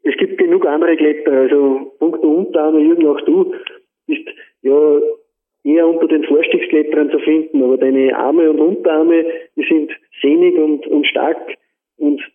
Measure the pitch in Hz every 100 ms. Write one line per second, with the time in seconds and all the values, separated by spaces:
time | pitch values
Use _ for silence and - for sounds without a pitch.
0 | 147 - 381 - 247 185 147 151 170 160
1 | 151 151 156 135 131 143 139 135 - _
2 | 160 160 156 160 190 170 151 156 151 170
3 | 156 139 - 175 180 - - - _ _
4 | - 302 - - - _ 131 143 151 147
5 | 151 151 _ _ _ _ 143 165 165 165
6 | 160 156 139 147 165 180 - 156 151 151
7 | 143 147 - 156 156 143 127 131 135 135
8 | 131 107 127 160 160 151 156 202 175 156
9 | 170 165 165 165 - - - 160 151 -
10 | _ - 139 160 180 175 156 147 - 147
11 | 139 - 139 165 - - _ _ _ _
12 | 147 139 -